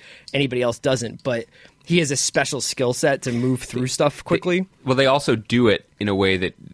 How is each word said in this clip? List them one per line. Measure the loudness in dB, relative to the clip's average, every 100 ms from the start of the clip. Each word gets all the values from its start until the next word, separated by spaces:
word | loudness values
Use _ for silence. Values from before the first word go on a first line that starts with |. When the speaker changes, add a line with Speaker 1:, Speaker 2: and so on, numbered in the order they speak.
| -20 -20 -6
Speaker 1:
anybody | -2 -2 0
else | -2 0
doesn't, | -2 -2 -4 -8
but | -6 -6 -6 -16 -20 _
he | 0 0
has | 2
a | -2
special | -2 -2 -2 -4
skill | -6 -2 -2
set | 0 0 0
to | -2
move | -2 0 -2
through | -4 -6 -4
stuff | 0 0 0
quickly. | -2 -2 0 -2
Speaker 2:
They, | -4 _
well, | -2 2
they | 4
also | 2 2 -2
do | 0 4 4
it | 4 -2 _
in | -2
a |
way | 2 2 2
that, | -2 -6 -16